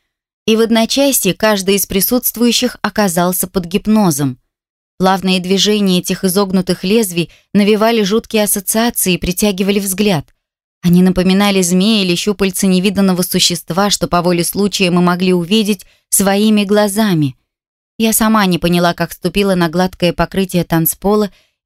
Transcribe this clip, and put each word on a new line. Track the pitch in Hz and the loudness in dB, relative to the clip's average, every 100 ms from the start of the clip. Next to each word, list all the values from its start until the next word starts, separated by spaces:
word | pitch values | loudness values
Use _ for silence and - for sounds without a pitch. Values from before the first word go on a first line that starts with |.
| _ _ _ _ - | _ _ _ _ 0
и | |
в | 220 | 2
одночасье | 226 226 226 - 277 262 190 | 2 2 0 0 0 0 -2
каждый | 170 220 208 185 | 0 0 0 0
из | 196 - | -2 0
присутствующих | 190 185 247 - - 240 220 247 - | -4 -2 -2 -2 -2 0 0 -2 -4
оказался | 208 - 202 170 175 185 185 | -6 -2 -2 0 -2 -2 -4
под | 196 170 | -6 -4
гипнозом. | 196 208 214 196 139 143 123 _ _ _ _ _ - | -4 0 2 2 0 -2 -6 _ _ _ _ _ -4
Плавные | 185 190 190 185 | -2 0 0 -2
движения | 180 190 185 214 202 180 | 0 0 0 0 2 0
этих | - 185 | -2 -4
изогнутых | 190 180 196 190 180 175 | -2 0 0 0 -2 -4
лезвий | 185 220 208 175 160 _ _ | 0 0 0 -4 -6 _ _
навевали | 196 202 214 220 233 | 0 2 2 2 0
жуткие | 196 220 - 220 | 0 -2 -2 -2
ассоциации | 208 208 190 220 233 - - | 0 -2 -4 -2 -2 -2 -2
и | 170 | -2
притягивали | 170 180 214 185 196 208 | -2 -2 -2 0 0 -2
взгляд. | 196 185 208 170 - _ _ _ _ _ | -2 -2 0 0 -4 _ _ _ _ _
Они | 175 175 | 2 4
напоминали | 185 185 180 190 202 190 | 4 2 2 2 2 2
змеи | 180 185 196 226 | 0 0 2 2
или | 185 | 0
щупальца | 175 - 202 196 180 196 | -2 -2 -2 -2 -2 0
невиданного | 185 190 190 196 180 | 0 0 0 0 0
существа, | 185 185 - 175 - 170 202 | -2 0 -2 -2 -6 -2 -2
что | - - | -2 -2
по | 175 | -2
воле | 175 175 | 0 0
случая | 170 180 202 - 185 | -2 -2 -2 0 0
мы | 175 | 2
могли | 175 175 185 | 2 0 0
увидеть | 180 165 220 202 202 - _ - | 0 2 0 0 -4 -6 _ -6
своими | - 190 196 214 214 | -2 0 2 2 2
глазами. | 202 208 208 196 220 170 143 127 _ _ _ _ _ - | 2 2 0 0 0 2 0 -4 _ _ _ _ _ -4
Я | 220 | -2
сама | 220 220 220 190 | 0 2 2 2
не | 175 | 0
поняла, | 175 175 175 | 0 2 0
как | 175 170 | 0 -6
ступила | - 180 180 202 | -4 -4 -2 0
на | 185 170 | 0 0
гладкое | 170 185 - 175 | 0 -2 -2 -2
покрытие | 165 170 190 190 180 | -2 -4 -2 -2 -2
танцпола | 165 165 160 - 196 214 208 _ _ _ | -2 0 -2 -2 -2 0 -2 _ _ _